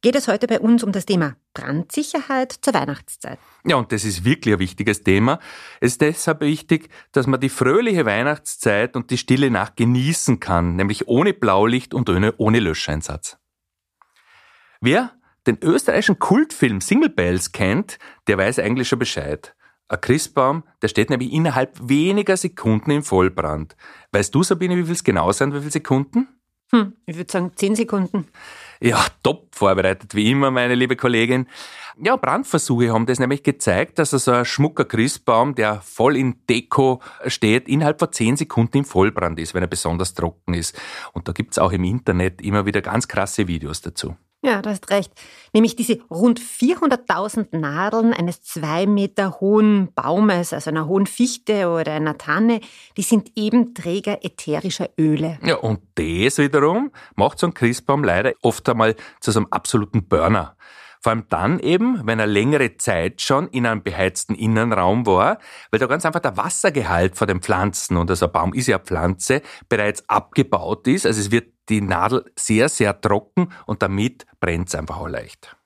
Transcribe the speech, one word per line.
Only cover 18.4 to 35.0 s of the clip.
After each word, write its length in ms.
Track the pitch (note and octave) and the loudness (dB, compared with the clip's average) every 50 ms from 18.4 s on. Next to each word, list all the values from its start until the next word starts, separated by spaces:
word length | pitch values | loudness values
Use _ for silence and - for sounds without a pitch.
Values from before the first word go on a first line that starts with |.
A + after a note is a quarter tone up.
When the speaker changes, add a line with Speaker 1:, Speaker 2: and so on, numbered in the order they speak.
| F#2+ G#2+ B2 - | 2 0 0 0
Speaker 2:
eigentlich 280 | F#2+ G#2+ A#2 C3 B2 - | -2 -2 0 -2 0 -2
schon 120 | - A#2 | 0 -2
Bescheid. 540 | A#2+ - - - C#2+ C#2+ D2+ - - - _ _ _ _ _ _ _ _ | -2 -4 -4 -6 -6 -6 -8 -8 -10 -20 _ _ _ _ _ _ _ _
Ein 120 | - F2+ | -8 -6
Christbaum, 640 | - - B2+ D#3+ - - _ - C3 C3 D3 E3 - _ _ _ | 0 0 0 0 0 -4 _ 0 2 2 0 -2 -8 _ _ _
der 80 | - G#2+ | -6 -4
steht 200 | - - A2 - | 0 -2 0 0
nämlich 220 | C#3+ B2 B2+ - | 0 -2 -2 -4
innerhalb 480 | - D#3+ D#3+ E3 B2 C3 C3 - _ - | -2 0 0 0 0 0 -2 -2 _ -16
weniger 540 | B2 A#2+ C3+ D3 D#3+ F#3 G3 G#3 G3+ - F#3+ | -2 0 0 2 2 2 0 0 0 0 0
Sekunden 560 | F#3 - F#3 - - - A2+ A2 G#2+ - D3+ | 0 -2 -6 -8 -4 0 0 0 0 0 0
im 120 | D3 D3 C#3+ | -2 -2 -2
Vollbrand. 720 | - G2 F#2 F#2 F#2 F2+ - F2 D#2 D2+ D#2 D#2 D#2+ - _ - - - - - _ | 0 2 2 2 2 0 -2 -4 -4 -4 -6 -8 -10 -14 _ -20 -20 -20 -20 -20 _
Weißt 240 | - G2+ G#2 - - | 0 0 0 2 0
du, 80 | C#3 F#3 | 0 2
Sabine, 320 | - G3 E3 F#3 F3+ F3+ | 2 0 0 0 -2 0
wie 80 | F3+ F3 | -2 -2
viel 80 | D#3+ | -2
es 120 | F3 E3+ - | -4 -2 0
genau 280 | - G#2+ F2 D#2 F2+ | 0 2 2 2 0
sind, 220 | G2+ - C#3 C#3+ C#3+ | 2 0 0 -2 -2
wie 60 | C#3+ | -4
viele 120 | C#3+ D3+ | -6 -6
Sekunden? 560 | - D#3+ - - C3+ C3 C#3 - - A#3 C4 - _ _ _ _ _ _ _ _ - | -6 -6 -2 0 0 0 0 0 -2 -2 -2 -2 _ _ _ _ _ _ _ _ 0
Speaker 1:
Hm, 240 | A#3 G#3 G3 G3 _ _ | 0 0 -2 -8 _ _
ich 100 | - E3 | -14 -12
würd 160 | E3 F3 - | -12 -10 -4
sagen, 220 | - F#3+ F3 F3+ _ | -4 -4 -4 -4 _
zehn 180 | - G3+ G3 A3 G#3+ | -2 -2 0 0 0
Sekunden. 500 | A#3 A3+ G#3+ G3+ F#3+ F3+ - G3+ D#3+ _ _ - - - - - - - - _ | -2 -2 -2 -2 -2 -2 -2 -6 -6 _ _ -20 -20 -20 -20 -20 -20 -20 -16 _
Speaker 2:
Ja, 240 | - A#2+ A2+ A2 - - - _ _ | 0 2 2 2 0 -2 -4 _ _
top 320 | C3 D3+ - _ _ - | -2 -2 -2 _ _ -4
vorbereitet, 580 | - G#2 G2 F#2+ F#2+ F#2 F#2+ F#2+ F#2+ - G#2 - | 2 4 4 4 4 2 2 0 -2 -6 -6 -2
wie 160 | G#2 G#2+ A2 | 0 2 2
immer, 220 | C3 C#3 C#3 C3+ | 4 4 2 2
meine 240 | C3 B2+ B2 B2 B2 | 2 2 0 2 2
liebe 220 | B2 B2+ B2 B2+ - | 2 2 0 0 0
Kollegin. 500 | - B2 B2 A2+ A2+ A#2 C3 B2+ B2+ _ - - - - - - - - - - - | 0 0 2 2 2 2 2 -2 -2 _ -10 -20 -20 -20 -18 -18 -18 -20 -18 -4 0
Ja, 140 | G3+ B3+ B3+ | 0 0 0
Brandversuche 720 | - - C#3+ G#3+ C4+ - - D#3+ - - C3 A#2 B2 A#2 | 0 -2 -2 -2 -2 -2 -2 -2 0 0 2 2 2 2
haben 140 | A2+ A2+ A#2 | 2 0 0
das 140 | A#2+ B2+ A#2+ | 0 0 0
nämlich 240 | C3 B2 C#3 C3+ _ | 0 0 -2 0 _
gezeigt, 540 | C3 C3 - - - F2+ F#2 C#3+ - _ - | -2 -2 0 0 0 2 2 0 -2 _ -2
dass 120 | D#3+ - | -2 0
so 220 | - C3+ - - | 0 0 2 2
ein 120 | B2 A#2+ A#2+ | 2 2 2
schmucker 400 | A#2+ - - C#3+ D3+ C#3+ - C#3 | -2 0 2 0 0 2 -2 -4
Christbaum, 720 | - - A2 | -2 0 0